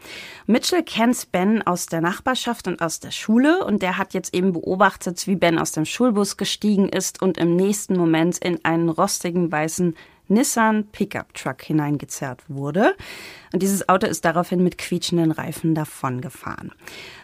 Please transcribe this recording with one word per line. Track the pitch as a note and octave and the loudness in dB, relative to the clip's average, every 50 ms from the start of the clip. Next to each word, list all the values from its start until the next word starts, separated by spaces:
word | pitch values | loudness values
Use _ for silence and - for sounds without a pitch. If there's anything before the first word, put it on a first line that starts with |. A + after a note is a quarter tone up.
| - - - - - - - - - | -18 -18 -16 -16 -16 -18 -18 -8 -2
Mitchell | - G#3+ C4 - - F#4 F4 - | 0 2 2 2 2 0 0 0
kennt | - - A3 A3+ A#3+ B3 - - - | -2 0 2 2 2 2 0 -2 -4
Ben | - F3+ F#3 G3+ A3+ G#3+ - | -2 0 2 2 2 2 2
aus | - F3+ F3 - | 0 -2 -2 -2
der | - - E3 | -4 -2 0
Nachbarschaft | E3 F3 G3+ - - C4 B3+ B3+ - A#3+ A#3 - - - | 0 0 -2 -2 -2 -2 -2 -2 -2 -4 -6 -4 -4 -6
und | - - | -4 -2
aus | E3+ E3 - - | -2 -4 -4 -6
der | - - | -10 -10
Schule | - - - - G#3+ A#3 C4 D4+ E4+ F#4+ G4 | -10 -6 0 2 4 4 6 6 4 2 2
und | - G#3 G3 | 0 0 0
der | F#3+ F3+ F3+ F#3 | 0 -2 -2 -2
hat | G3 - - | -4 -4 -4
jetzt | F#3 F3+ - - | -6 -6 -4 -2
eben | F3+ F3+ F#3+ | 0 0 0
beobachtet, | F3 D#3+ - - F#3 F#3 G3+ G3 - - - F#3+ E3+ - - | 0 0 -2 -2 2 4 4 4 4 0 -6 -8 -6 -6 -2
wie | F#3+ G3 E3+ | -2 0 2
Ben | F3+ E3+ E3 D#3 | 4 4 4 2
aus | D3+ - | 0 -2
dem | - D#3 D#3 | -2 -2 -2
Schulbus | - - - A#3+ B3+ G#3 G#3 G3+ G3 - | -2 0 2 2 2 4 2 0 0 -2
gestiegen | - G3+ - - - - G#3+ G#3 F#3+ G3 - | -4 -4 -4 -4 -2 0 2 4 4 2 2
ist | - F#3+ F#3 - - - | 2 0 -2 -2 -4 -2
und | F3 F#3+ E3 - | 0 0 0 2
im | E3 E3+ E3+ | 2 2 4
nächsten | F3 F#3+ G3+ G#3 - - - F#3+ | 4 4 2 2 0 -2 0 2
Moment | F3+ F3 E3 D#3+ D#3+ E3 F3 E3+ - | 2 4 4 4 4 4 2 0 0
in | - F#3 F3 E3 - | -2 -2 -2 -2 0
einen | D#3+ E3 E3 E3 E3+ | 0 0 2 2 0
rostigen | D#3 E3 F3+ G3 - - - F3+ E3+ F3+ F3 D#3+ | 2 2 0 0 0 -2 -4 -2 0 0 0 2
weißen | D#3 D3+ D#3 D#3+ - - F3+ F3 D#3+ - - - _ _ _ - | 0 0 -2 -2 0 0 0 0 0 -2 -10 -20 _ _ _ 2
Nissan | F#3+ A3+ D4 - - A#3+ A3+ A3 G#3+ G#3+ G#3 G#3 | 2 2 4 2 2 2 2 4 2 2 0 -4
Pickup | - - G3+ - - - - - - | -4 -4 -4 -4 -4 -8 -10 -10 -14
Truck | - - D3+ C3 - | -8 -8 -6 -8 -6
hineingezerrt | - - D#3 D#3 D3 D3 D3 C3 C#3+ - - - D3 C3+ B2 - _ - | -4 -2 0 0 0 0 -2 -4 -4 -8 -10 -8 -8 -8 -8 -10 _ -12
wurde. | C#3 C#3 C#3 C#3+ D3+ F#3 A3+ E4+ G4 G4 - - - - - - - - - - - | -10 -8 -6 -2 0 2 2 2 2 0 -6 -16 -16 -16 -16 -18 -20 -20 -12 -6 -4
Und | F#3 F#3 | -2 0
dieses | G3 G3+ F#3 - - | 0 -2 0 2 2
Auto | F#3 G3 A3 | 2 2 2
ist | G3 - - - | 0 -2 0 0
daraufhin | E3+ D#3 E3+ F3 - F#3 F3 | 0 2 2 0 0 2 2
mit | F3+ F3 - - | 2 2 2 -2
quietschenden | - - F3+ F3 - - F3 E3+ E3 D#3+ | -4 -4 -4 -4 -2 0 0 2 2 2
Reifen | D#3 - - - D3+ - - D#3+ D#3+ | 0 -2 -4 -8 -8 -2 0 0 0
davongefahren. | D#3 D3+ - - - - C3 B2+ B2+ C3 C#3 - - - - - - - - - - - - - - - - - - | 0 -2 -4 -6 -6 -6 -6 -4 -6 -8 -10 -12 -12 -12 -12 -12 -10 -12 -14 -16 -16 -20 -20 -18 -18 -18 -18 -20 -20